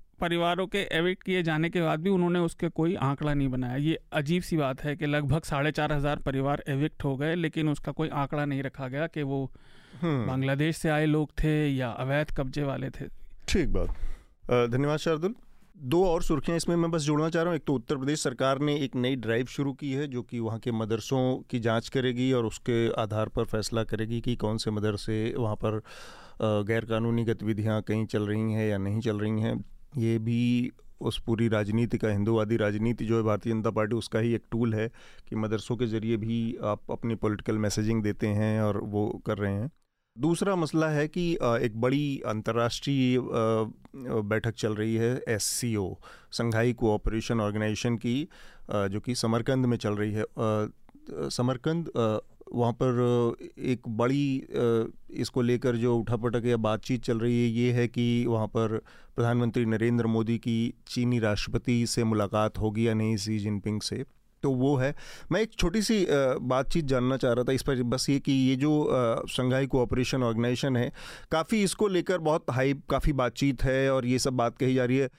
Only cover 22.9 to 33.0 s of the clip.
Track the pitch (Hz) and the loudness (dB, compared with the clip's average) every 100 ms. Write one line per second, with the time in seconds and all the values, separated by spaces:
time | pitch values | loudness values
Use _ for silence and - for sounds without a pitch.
22.9 | - 110 107 110 - 113 110 104 113 110 | 0 -2 -2 -2 -2 -2 -2 -2 -2 -2
23.9 | 110 110 117 120 120 107 110 - 107 107 | -2 -2 -2 -2 -2 0 -2 -2 0 0
24.9 | 104 - 110 110 - 113 107 110 107 - | -2 -2 -2 -2 -2 -2 -2 -2 -4 -6
25.9 | - - - - - 107 107 104 113 110 | -14 -18 -18 -18 -4 0 2 2 0 0
26.9 | 113 117 117 113 113 104 104 107 107 - | 0 2 2 0 0 0 0 0 0 0
27.9 | 107 107 110 104 107 110 110 110 101 98 | -2 0 0 0 0 0 0 0 0 0
28.9 | 107 113 104 107 110 113 117 - - - | -2 0 0 0 0 0 -2 -6 -14 -10
29.9 | 143 113 113 113 117 120 123 123 - - | -2 0 0 0 2 2 2 0 -6 -18
30.9 | - 131 - - 110 113 107 104 110 117 | -8 -4 -4 -2 0 2 2 2 0 0
31.9 | 117 113 101 104 113 107 113 104 104 113 | 0 0 0 2 2 2 2 2 2 0
32.9 | 117 | 0